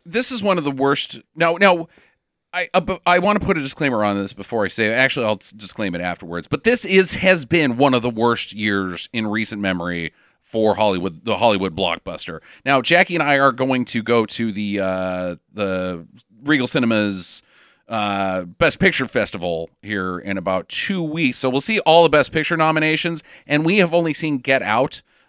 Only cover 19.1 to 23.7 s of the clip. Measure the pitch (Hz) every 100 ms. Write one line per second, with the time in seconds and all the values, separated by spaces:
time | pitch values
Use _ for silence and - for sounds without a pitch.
19.1 | 120 101 95 87 82 82 _ 101 101 92
20.1 | 90 98 98 90 92 - - - 190 160
21.1 | 160 139 - 131 131 - 220 165 165 165
22.1 | 151 131 160 151 165 160 156 156 156 170
23.1 | 160 - - - 147 160